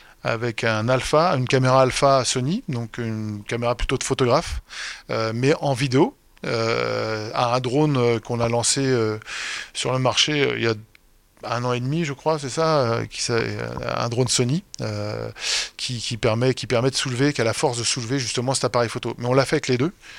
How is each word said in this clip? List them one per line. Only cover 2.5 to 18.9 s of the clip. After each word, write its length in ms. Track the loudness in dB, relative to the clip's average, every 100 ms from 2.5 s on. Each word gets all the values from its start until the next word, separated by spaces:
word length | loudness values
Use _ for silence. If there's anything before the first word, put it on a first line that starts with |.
| -2 -2
donc 280 | -6 -6 -6
une 460 | -4 -4 -4 -6
caméra 320 | -6 -2 -2 0
plutôt 220 | 0 -2
de 60 |
photographe, 580 | 0 2 4 4 2 -6 -8 -12 -12 -12 -6
euh, 200 | -4 -2 0
mais 180 | 2 2
en 140 | 0
vidéo, 420 | -2 2 4 2 0 _ _ -4
euh, 840 | -2 0 0 0 -2 -2 -4 -4 0
à 180 | 2
un 60 | 2
drone, 380 | 0 2 2 4
euh, 220 | 2 0
qu'on 200 | -2 -2
a 80 | 0
lancé, 320 | 0 0 0
euh, 380 | 2 2 2 -2 -8 -10 -8 -8 -10
sur 180 | -6 -2
le 80 | 0
marché, 420 | 0 2 2 2
euh, 120 | 0 2
il 80 |
y 40 | 0
a 60 | -2 -6 _ _ _ _ _
un 200 | -6 -4
an 80 | -2
et 80 | -2
demi, 240 | -2 -2
je 80 | -2
crois, 260 | -4 -2 -2
c'est 120 | -2
ça, 300 | -2 2 2
euh, 260 | 2 0 -4
qui 160 | -6
s'a-, 140 | -2 0
euh, 340 | 0 -4 -6 -6 -4 -2
un 140 | -2
drone 180 | 0 0
Sony, 380 | 2 2 0 -4 -8
euh, 480 | -6 -4 -6 -6 -8 -6 -4 -4 -4 -8
qui, 220 | -8 -6
qui 180 | -6 -2
permet, 360 | 0 2 2
qui 140 | 0 0
permet 220 | 0 2
de 80 | 0
soulever, 340 | -2 0 0
qui 80 | 2
a 60 | 0
la 80 |
force 240 | 0 0 0
de 60 | -2
soulever 340 | -2 -2 -4
justement 340 | -2 -2 -2
cet 120 | 0 0
appareil 240 | 2
photo. 240 | 0